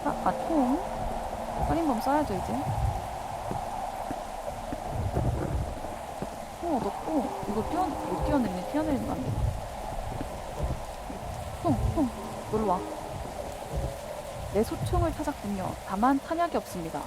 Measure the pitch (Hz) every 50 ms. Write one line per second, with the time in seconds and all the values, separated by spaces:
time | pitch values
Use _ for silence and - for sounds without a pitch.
0 | - 285 - - - 226 226 - - - 330 302 262 247 262 339 - - - -
1 | - - - - - - - - - - - - - - 285 320 339 302 240 220
2 | - 262 277 302 302 - 202 180 170 185 220 254 285 - - - - - - -
3 | - - - - - - - - - - - - - - - - - - - -
4 | - - - - - - - - - - - - - - - - - - - -
5 | - - - - - - - - - - - - - - - - - - - -
6 | - - - - - - - - - - - - - 339 311 240 196 202 - -
7 | - - 320 294 214 - - - - - 214 220 214 - - 339 370 339 - -
8 | 302 320 349 - - - 302 285 240 202 185 180 180 - - 294 311 320 285 233
9 | - - - 262 254 254 - - - - - - - - - - - - - -
10 | - - - - - - - - - - - - - - - - - - - -
11 | - - - - - - - - - - - - - 349 269 208 - - - 320
12 | 294 240 - - - - - - - - - 220 220 202 180 190 202 - - -
13 | - - - - - - - - - - - - - - - - - - - -
14 | - - - - - - - - - - - 190 226 - 330 - - - 349 349
15 | 339 330 - - 302 302 285 - - 202 202 190 185 170 - - - - 202 196
16 | 220 262 277 277 - - 330 330 349 339 - 240 - - - 180 165 160 156 147
17 | -